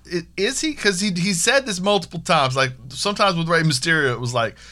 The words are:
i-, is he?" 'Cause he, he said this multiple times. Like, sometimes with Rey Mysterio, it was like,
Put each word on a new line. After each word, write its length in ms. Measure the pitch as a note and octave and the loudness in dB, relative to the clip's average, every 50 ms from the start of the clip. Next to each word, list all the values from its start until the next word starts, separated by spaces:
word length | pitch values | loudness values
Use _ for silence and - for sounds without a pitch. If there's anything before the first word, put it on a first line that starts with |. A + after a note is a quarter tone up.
| - - | -12 -8
i-, 140 | F3 F3 E3+ - - | -6 -6 -6 -6 -4
is 240 | - F#3+ A#3+ C4 - | -2 -2 -2 -2 -2
he?" 140 | - D#4 - | -4 -4 -4
'Cause 260 | - - G#3 G3 F3 | 0 0 0 0 2
he, 100 | G3+ G#3+ | -2 -2
he 200 | F3 F3 E3+ G#3 | -2 0 0 0
said 320 | G3 E3 - A#3 B3+ C#4 C4+ | 0 0 2 2 2 2 2
this 160 | B3+ G3 F3+ | 0 -6 -2
multiple 400 | F3+ G3+ G#3 G3 E3+ - - E3 | 0 0 0 0 0 -4 -10 -8
times. 340 | E3 - F3 D#3 C#3 B2+ B2+ | -2 0 2 2 2 2 2
Like, 180 | C3+ C3+ B2+ C3 - - - | 0 0 0 -2 -10 -16 -14
sometimes 480 | - - - G3+ G3+ G3+ G#3+ G3 F3+ E3 | -8 -6 -4 -4 0 2 2 2 2 0
with 100 | E3 E3 | 0 2
Rey 140 | F3 E3 | 2 2
Mysterio, 500 | D#3+ D#3+ C#3 B2+ - E3+ E3 D#3 C#3+ B2+ | 4 2 2 0 2 2 2 4 2 2
it 80 | A#2+ A2+ | 0 -2
was 140 | B2 A#2 B2 | -4 -2 0
like, 220 | A#2+ A2+ G#2+ - - - - | 0 0 -2 -4 -10 -20 -20